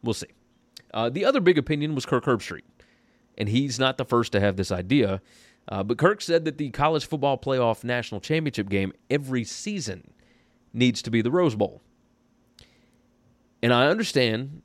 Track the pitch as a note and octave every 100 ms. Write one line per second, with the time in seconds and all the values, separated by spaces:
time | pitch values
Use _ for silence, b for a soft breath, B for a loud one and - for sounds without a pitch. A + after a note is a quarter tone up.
0 | A#2 A2+ - _ _ _ _ - _ -
1 | A#2 C#3+ G3 C#4 F3+ E3 C3 D3+ D3+ D3
2 | - C3 D3 A#2 - E2+ _ _ b b
3 | b b b - G#2 A#2 C#3 A#2+ C3 C3
4 | B2+ A#2+ A#2 G#2 G2+ F#2+ F#2 F2+ F2+ C#3
5 | G#2+ F#2+ b b b b - G2 G2+ A#2
6 | E3 G#3 - E3 D#3+ C#3 D3 - D3 D#3+
7 | - D3+ C#3 C3 - C3 A#2 A2 A#2 B2
8 | A2+ G#2 - D#3 D#3 - G2+ G2 F#2+ -
9 | _ C#3+ C#3 B2+ A2+ - - G#3 A2 F#2+
10 | - _ b b b b b A2+ B2+ A2+
11 | - A2+ A2+ E3 F3 G#2+ G2 - _ _
12 | _ _ _ _ _ _ b b b b
13 | _ _ _ _ _ _ A#2 B2 C#3 G#3
14 | A3 C#3 A#2+ A2 C3+ D#3